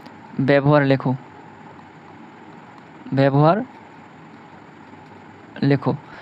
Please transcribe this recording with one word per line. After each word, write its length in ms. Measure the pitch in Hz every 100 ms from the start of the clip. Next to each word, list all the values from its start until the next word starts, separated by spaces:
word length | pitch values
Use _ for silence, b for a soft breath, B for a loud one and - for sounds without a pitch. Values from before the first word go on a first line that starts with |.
| - - - -
ব্যবহার 420 | 135 143 139 147
লেখো, 300 | 139 135 135 131 - - - - - - - - - - - - - - - - - - -
ব্যবহার 420 | 135 139 139 147 196 254 - - - - - - - - - - - - - - - - - - -
লেখো। 320 | 139 139 - 147 - B